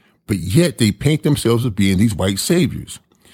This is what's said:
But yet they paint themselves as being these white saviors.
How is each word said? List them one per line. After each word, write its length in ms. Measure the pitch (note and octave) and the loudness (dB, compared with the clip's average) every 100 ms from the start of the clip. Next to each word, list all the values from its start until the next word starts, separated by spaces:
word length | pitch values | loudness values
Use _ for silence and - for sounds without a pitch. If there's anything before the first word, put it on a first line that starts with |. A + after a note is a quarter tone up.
| _ _ - | _ _ -6
But 100 | G2 | -6
yet 400 | E2+ A2 F3 - | 0 2 2 2
they 140 | A2 | 0
paint 320 | F#2+ C#3+ D#3 | 0 0 0
themselves 420 | D#3 C#3+ A2+ A#2 B2 | 0 0 0 0 0
as 60 | |
being 260 | F#2+ G2 F#2 | 0 0 2
these 180 | A2+ F2+ | 0 0
white 240 | F#2+ G2 | -2 -2
saviors. 600 | - F3 B2 D2+ - - _ _ _ | -2 0 0 -4 -12 -18 _ _ _